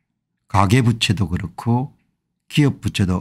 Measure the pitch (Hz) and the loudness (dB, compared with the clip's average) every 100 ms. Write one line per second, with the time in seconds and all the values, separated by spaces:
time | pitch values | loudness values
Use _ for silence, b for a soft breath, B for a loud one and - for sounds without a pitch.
0 | _ _ _ _ _ 95 98 123 120 113 | _ _ _ _ _ 2 4 4 2 0
1 | - 90 87 85 92 - 117 120 143 - | -2 -2 -2 -4 -8 -8 -4 -2 -4 -10
2 | _ _ _ _ _ - 143 - 95 - | _ _ _ _ _ 0 0 0 -6 -2
3 | 92 90 | -2 -2